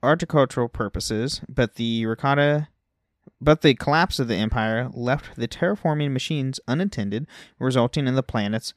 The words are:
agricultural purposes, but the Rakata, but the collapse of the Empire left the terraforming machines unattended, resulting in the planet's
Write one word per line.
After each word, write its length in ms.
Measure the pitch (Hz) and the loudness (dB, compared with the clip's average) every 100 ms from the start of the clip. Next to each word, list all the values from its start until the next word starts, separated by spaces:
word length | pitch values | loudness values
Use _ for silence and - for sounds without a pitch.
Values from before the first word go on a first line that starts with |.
agricultural 680 | 123 165 170 156 127 - 117 | 0 0 2 2 2 0 -4
purposes, 720 | - 104 - - 110 127 - - | -4 -6 -6 -4 -2 -2 -6 -6
but 260 | 135 117 - | -2 -2 -2
the 280 | 117 113 | -4 -2
Rakata, 640 | 113 113 135 143 147 147 151 _ _ _ _ _ - _ | -2 -2 0 2 2 2 -2 _ _ _ _ _ -20 _
but 220 | 143 151 | 4 6
the 100 | 160 | 6
collapse 440 | 120 - 151 180 - | 4 2 2 2 0
of 120 | 120 | 0
the 80 | 95 | 0
Empire 520 | 107 117 110 113 123 | 0 0 0 0 -4
left 420 | - 120 135 - - | -4 -2 -2 -2 -6
the 120 | 117 | -6
terraforming 680 | - 175 208 165 151 147 | -2 -2 0 0 0 0
machines 440 | 131 - 156 131 131 - | -2 -2 -2 -2 -4 -4
unattended, 580 | 143 202 139 101 107 151 - - - | -2 -2 -2 -4 -4 -6 -12 -20 -4
resulting 480 | 131 127 120 151 135 | 0 2 2 2 0
in 80 | 131 | 0
the 80 | |
planet's 500 | 127 117 104 110 - | 0 -2 -2 -2 -6